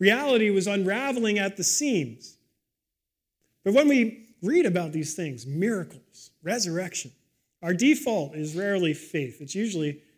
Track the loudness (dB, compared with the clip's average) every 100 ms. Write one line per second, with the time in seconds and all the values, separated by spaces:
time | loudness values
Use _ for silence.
0 | 2 4 2 2 4 2 0 0 0 0
1 | -2 0 0 0 0 -2 -2 0 0 0
2 | -2 -8 -20 -20 _ _ _ _ _ _
3 | _ _ _ _ _ _ 2 4 6 4
4 | 2 -2 -16 _ 0 2 2 0 -2 -4
5 | -6 -6 -8 -8 -6 -2 0 0 -6 -14
6 | -20 -20 -20 _ -6 -4 -2 -4 -6 -8
7 | -12 -18 _ _ _ _ -2 2 4 4
8 | 2 -2 -2 -6 -6 -4 -2 0 0 -2
9 | -6 -6 -6 -8 -10 -4 -4 -2 -4 -6
10 | -12